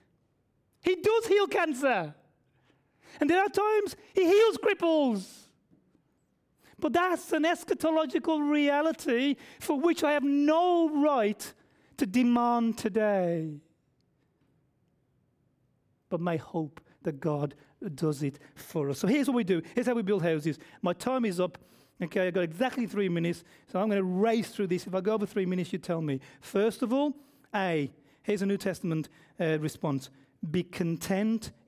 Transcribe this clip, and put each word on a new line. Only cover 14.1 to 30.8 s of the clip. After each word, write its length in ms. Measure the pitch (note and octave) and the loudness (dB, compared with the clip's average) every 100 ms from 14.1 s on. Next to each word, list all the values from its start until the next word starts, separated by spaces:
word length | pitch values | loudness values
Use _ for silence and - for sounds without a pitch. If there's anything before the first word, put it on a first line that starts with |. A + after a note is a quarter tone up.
| _ _ _ _ _ _ _ _ _ _ _ _ _ _ _ _ _ _ _ _ | _ _ _ _ _ _ _ _ _ _ _ _ _ _ _ _ _ _ _ _
But 120 | F3 | -4
my 160 | F3 E3 | -2 -4
hope 440 | - E3+ D3+ - _ _ | -4 -6 -8 -10 _ _
that 180 | - C#3 | -8 -4
God 340 | D#3+ D3 C#3+ - _ _ A3 | -2 -2 -4 -8 _ _ -12
does 280 | C#3 D#3 C#3 | -4 -2 -2
it 160 | C#3+ - - | -4 -6 -20
for 340 | - - E3+ C#3 | -20 -10 -4 -4
us. 100 | C3+ | -2
So 100 | F#3 | 0
here's 180 | C#4+ C4+ | 2 2
what 80 | |
we 100 | B3 | 0
do. 180 | F#3+ F3 D#3+ | 0 -2 -2
Here's 120 | - B3+ | -4 -2
how 80 | |
we 80 | A#3+ | -2
build 200 | G3 G3+ | 0 0
houses. 360 | E3+ D#3+ D#3 C#3+ - - | 0 0 -2 -6 -10 -6
My 120 | F3+ | -4
time 320 | F3+ - C4 | -2 -2 0
is 160 | A3+ F3 | -2 0
up. 180 | F3+ - - _ _ _ | -2 -4 -20 _ _ _
Okay, 260 | E3+ G3+ F#3 | -6 -2 0
I've 60 | |
got 80 | F3+ | 0
exactly 440 | F3 E3 B3+ - A3+ | -2 -2 -4 -2 -4
three 220 | G3+ G3 | -2 -2
minutes, 360 | E3+ E3+ F3 - - _ | 0 -2 -4 -10 -20 _
so 100 | F#3 | -2
I'm 80 | A3 | 0
gonna 140 | G3+ | 0
race 460 | F#3 F3+ A3 A3+ - | 0 2 2 2 -2
through 200 | - G3 | -4 -2
this. 180 | F3+ - | -2 -2
If 80 | |
I 60 | F3+ | -4
go 140 | F#3 | -2
over 120 | A3 G3+ | -2 -2
three 200 | G#3 F3+ | -2 -2
minutes, 260 | F#3 F3+ | -2 -4
you 60 | F3+ | -6
tell 240 | - E3 | -4 -4
me. 180 | D#3 C3+ - - | -2 -4 -6 -20
First 420 | - G3 A3 A3 | -4 0 0 0
of 100 | A#3 | -2
all, 240 | C4 D4 C#4 - _ _ | 0 0 -4 -14 _ _
A, 380 | G#3 F#3+ E3 C#3 - _ _ | -2 0 0 -2 -8 _ _
here's 200 | - G#3 | -4 -2
a 40 | G3 | 0
New 100 | G3+ | 0
Testament, 520 | G3 E3+ F3 D#3+ D3 - - - | -2 -4 -4 -4 -4 -12 -20 -4
uh, 180 | E3+ D#3 | 0 0
response. 520 | D#3 - E3 C#3 - - _ _ E3 | -2 -4 -4 -4 -6 -20 _ _ -4
Be 140 | E3+ | -4
content 920 | E3+ - | -4 -4